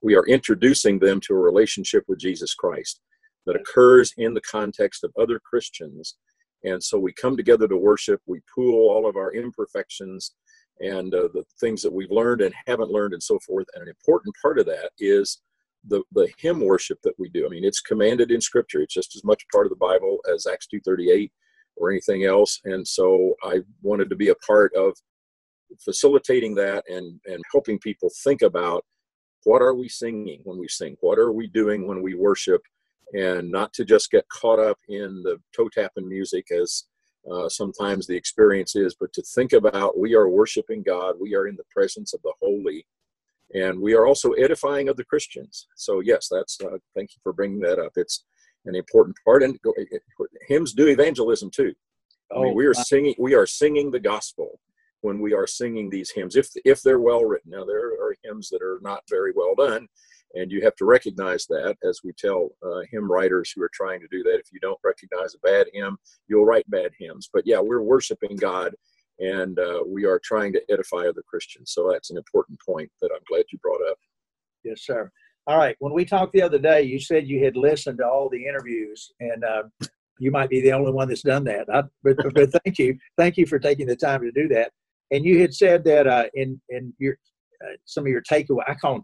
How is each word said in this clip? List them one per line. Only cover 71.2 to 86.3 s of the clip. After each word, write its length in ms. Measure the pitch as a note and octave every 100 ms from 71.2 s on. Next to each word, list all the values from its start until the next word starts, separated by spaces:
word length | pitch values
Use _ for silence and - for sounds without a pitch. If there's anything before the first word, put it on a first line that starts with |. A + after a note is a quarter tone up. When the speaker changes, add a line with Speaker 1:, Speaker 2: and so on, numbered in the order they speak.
| -
Speaker 1:
Christians. 440 | F2 - - -
So 180 | - F2+
that's 180 | F2+ -
an 60 | F2
important 420 | - G2+ - D2 -
point 240 | E2 D#2 _
that 80 | F2+
I'm 80 | D#2+ -
glad 160 | E2+ -
you 60 | F2+
brought 200 | F2+ F2+ E2
up. 100 | - _ _ _ _ _ _
Speaker 2:
Yes, 220 | A#2 G#2+ -
sir. 240 | A#2+ G2 _ _ _ -
All 120 | D#3
right. 180 | C#3+ A2
When 120 | C#3+
we 140 | D#3+ F3+
talked 260 | G3 F#3
the 100 | G3
other 160 | C3 C#3+
day, 240 | D3+ D#3
you 160 | C3+ C3
said 300 | - D#3+ C3+
you 160 | C#3
had 140 | C3+ B2
listened 400 | C#3+ D3 C#3+ A#2+
to 100 | A#2+
all 220 | C3+ C3+
the 160 | B2+ C#3
interviews, 640 | C3+ A#2+ A2+ G#2+ G#2+ - _
and, 240 | A#2+ A2+
uh, 200 | A#2 A2 A2 _ - _ _ -
you 120 | B2+
might 180 | C#3 C3+
be 140 | C3
the 100 | C3
only 200 | C3+ C3+
one 160 | C3 C3
that's 120 | A2+
done 240 | C#3 C#3
that. 220 | C3 G2+ -
I, 120 | B2 C#3+ _
but, 140 | C#3 C3+ C#3
but 160 | C#3+ C#3
Speaker 1:
<laughs> 120 | E3+
Speaker 2:
thank 140 | G3 -
you. 180 | - C3 _ -
Thank 180 | F3 F3
you 80 |
for 140 | D#3+ D3
taking 280 | D3 C#3+ B2+
the 100 | B2
time 260 | D3+ C3+
to 100 | A#2+
do 160 | B2+ D#3
that. 240 | A#2 A#2 - _ _ _
And 140 | C#3
you 140 | E3 F3
had 160 | F3
said 300 | - F#3+ E3+
that, 220 | D#3 D3 C3+
uh, 160 | B2 A#2